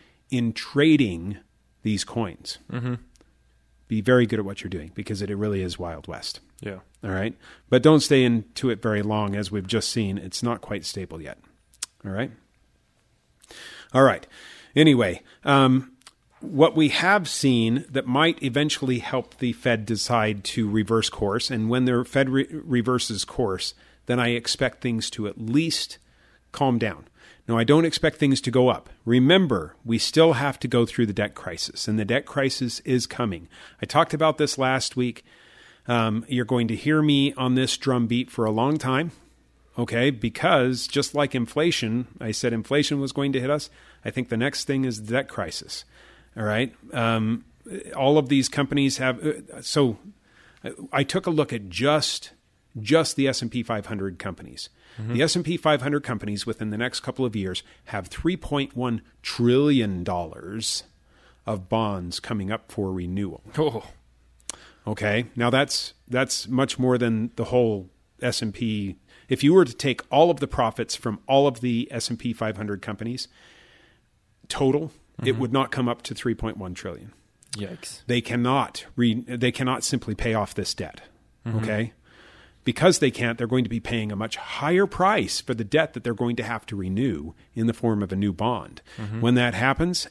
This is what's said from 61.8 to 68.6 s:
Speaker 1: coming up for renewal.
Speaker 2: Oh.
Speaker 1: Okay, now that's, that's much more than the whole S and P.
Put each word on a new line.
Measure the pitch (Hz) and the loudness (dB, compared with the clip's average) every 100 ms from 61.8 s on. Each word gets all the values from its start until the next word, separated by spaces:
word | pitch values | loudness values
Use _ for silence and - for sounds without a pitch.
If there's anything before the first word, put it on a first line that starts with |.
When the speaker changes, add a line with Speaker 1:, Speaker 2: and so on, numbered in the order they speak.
| 107 95 87 - | 0 -2 -6 -8
Speaker 1:
coming | - 107 95 | -6 -4 -4
up | 110 - | -6 -6
for | - 95 | -6 -4
renewal. | 95 87 95 95 - - 151 | -4 -4 -4 -4 -8 -8 -2
Speaker 2:
Oh. | 151 110 - - _ _ _ _ - - - _ 107 | -2 -2 -12 -20 _ _ _ _ -18 -18 -18 _ -8
Speaker 1:
Okay, | 107 107 110 117 | -2 0 0 0
now | 117 120 | 0 2
that's, | 131 143 - - - - | 4 2 -2 -8 -14 -4
that's | 123 131 - 104 | -2 0 -4 -2
much | 127 135 - | 0 0 0
more | 127 123 | 2 2
than | 117 110 117 | 2 0 -2
the | - - | -4 0
whole | 123 113 101 92 _ _ - | 2 2 0 -8 _ _ -6
S | 123 - | -4 -2
and | 110 | -6
P. | - | -4